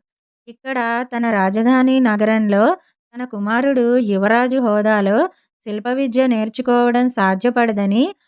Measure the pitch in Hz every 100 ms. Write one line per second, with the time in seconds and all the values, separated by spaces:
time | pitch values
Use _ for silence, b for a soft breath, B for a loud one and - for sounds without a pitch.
0 | _ _ _ _ 240 233 262 254 233 233
1 | 247 233 233 202 190 214 233 262 262 262
2 | 240 208 214 220 208 202 247 370 b _
3 | _ 240 247 202 202 233 277 254 233 254
4 | 208 190 202 233 254 262 233 208 214 214
5 | 196 220 370 b b _ 220 208 240 262
6 | 269 247 262 226 220 - 247 240 240 240
7 | 254 233 190 190 247 240 233 202 196 214
8 | 339 -